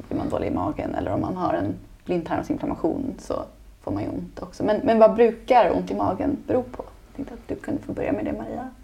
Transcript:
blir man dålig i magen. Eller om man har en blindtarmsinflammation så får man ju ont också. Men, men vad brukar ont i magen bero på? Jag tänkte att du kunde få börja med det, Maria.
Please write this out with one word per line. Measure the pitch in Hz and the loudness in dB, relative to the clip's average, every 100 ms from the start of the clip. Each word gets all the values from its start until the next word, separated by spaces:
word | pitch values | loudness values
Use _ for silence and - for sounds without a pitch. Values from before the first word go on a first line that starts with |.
| - | -8
blir | - | -4
man | - | -2
dålig | - 87 | -2 -2
i | |
magen. | - 90 - - - | -2 -2 -4 -4 -4
Eller | - | -2
om | 95 | -2
man | - 185 | -2 -2
har | 180 | 0
en | - - 180 - - - | 0 -2 -4 -10 -14 -4
blindtarmsinflammation | 180 170 - - - - - 165 - - - | -4 -2 -4 -4 -4 -4 -2 -2 -2 -4 -8
så | - - - - - - | -6 -6 -6 -14 -20 -14
får | - | -6
man | - | -4
ju | 160 | -4
ont | - 175 - | -6 -8 -10
också. | 185 - | -12 -4
Men, | - 214 | 0 2
men | - 226 | 4 8
vad | 220 196 | 8 8
brukar | 233 233 - 247 185 - | 6 4 4 6 6 4
ont | 180 | 0
i | 196 | -2
magen | 202 185 - - - | 0 0 0 -2 0
bero | 254 | 0
på? | 240 - - - - | 0 -8 -12 -16 -16
Jag | - | -12
tänkte | 277 | -10
att | 233 - | -12 -10
du | - | -8
kunde | - - | -6 -6
få | - | -4
börja | - - | -4 -2
med | 202 - | -2 -2
det, | |
Maria. | 214 226 226 254 - | -4 -6 -8 -10 -12